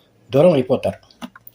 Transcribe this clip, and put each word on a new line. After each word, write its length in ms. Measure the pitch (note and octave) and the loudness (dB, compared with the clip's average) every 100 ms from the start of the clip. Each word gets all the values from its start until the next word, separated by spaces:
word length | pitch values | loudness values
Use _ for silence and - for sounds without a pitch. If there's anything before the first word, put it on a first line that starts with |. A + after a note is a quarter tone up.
| _ _ _ | _ _ _
దూరం 180 | C3+ F3+ | 2 2
అయిపోతారు. 760 | C#3+ B2+ - - - _ _ - - _ | 2 -2 -4 -4 -10 _ _ -20 -20 _